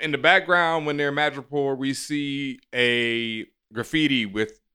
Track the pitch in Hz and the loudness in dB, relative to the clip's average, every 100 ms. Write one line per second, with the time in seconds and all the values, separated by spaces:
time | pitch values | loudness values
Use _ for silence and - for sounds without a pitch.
0 | 151 143 160 190 185 175 165 165 147 143 | -4 2 4 4 4 2 2 0 -2 -2
1 | 143 143 151 135 123 143 139 131 135 131 | -2 0 0 -2 -6 -2 -2 -2 -4 -4
2 | - 147 143 139 139 127 _ 123 120 120 | -4 -4 -4 -6 -8 -10 _ 0 2 4
3 | 117 117 113 110 - _ _ 110 117 160 | 2 0 -2 -6 -10 _ _ -10 -4 0
4 | 151 131 107 104 107 - _ | 2 2 0 -2 -4 -6 _